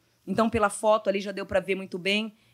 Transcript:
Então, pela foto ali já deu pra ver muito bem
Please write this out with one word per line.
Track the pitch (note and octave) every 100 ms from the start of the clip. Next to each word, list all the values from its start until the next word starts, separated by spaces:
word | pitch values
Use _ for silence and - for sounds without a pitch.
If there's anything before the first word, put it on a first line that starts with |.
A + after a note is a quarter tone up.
| _ _ -
Então, | G3 A3+
pela | A3+ G3+
foto | - A3 G#3+ G#3
ali | G3
já | G3+
deu | F#3+ G3
pra | G3
ver | F3 F#3+
muito | F#3 F#3+
bem | F3 G#3 A3 - _